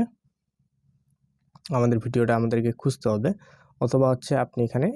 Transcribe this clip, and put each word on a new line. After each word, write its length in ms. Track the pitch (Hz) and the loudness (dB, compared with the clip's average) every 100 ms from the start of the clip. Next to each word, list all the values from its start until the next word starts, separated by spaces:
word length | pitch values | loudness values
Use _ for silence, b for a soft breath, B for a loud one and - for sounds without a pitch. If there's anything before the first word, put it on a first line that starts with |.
| 226 _ _ _ _ _ _ _ _ _ _ _ _ _ _ _ - | -2 _ _ _ _ _ _ _ _ _ _ _ _ _ _ _ -4
আমাদের 300 | 135 120 117 | 0 2 2
ভিডিওটা 360 | 117 120 117 113 | 0 0 2 2
আমাদেরকে 360 | 117 117 117 | 0 0 -2
খুঁজতে 380 | 113 143 127 117 | -2 -4 -2 -2
হবে, 200 | 104 131 202 B B B _ | 0 -2 -4 B B B _
অথবা 280 | 135 131 135 | -2 2 2
হচ্ছে 240 | 127 - 139 | 0 -2 -4
আপনি 280 | 123 - | -2 -2
এখানে 240 | 117 123 165 | -2 0 -2